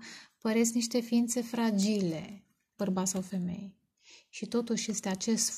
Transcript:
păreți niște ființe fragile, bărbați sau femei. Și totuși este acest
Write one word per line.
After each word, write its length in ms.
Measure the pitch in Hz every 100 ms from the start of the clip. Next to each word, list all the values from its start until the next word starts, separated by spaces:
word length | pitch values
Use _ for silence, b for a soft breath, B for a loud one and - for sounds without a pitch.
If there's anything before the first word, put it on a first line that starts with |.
| B B B _
păreți 380 | 226 226 233 233
niște 240 | 226 247
ființe 420 | 233 233 240 254
fragile, 1000 | 233 233 226 196 202 208 180 156 185 - _ _ _ -
bărbați 360 | 196 185 185
sau 100 | 190
femei. 600 | 185 190 175 185 196 - _ _ B B B
Și 160 | - -
totuși 460 | 233 233 220 -
este 180 | 202 196
acest 400 | 190 - 220 -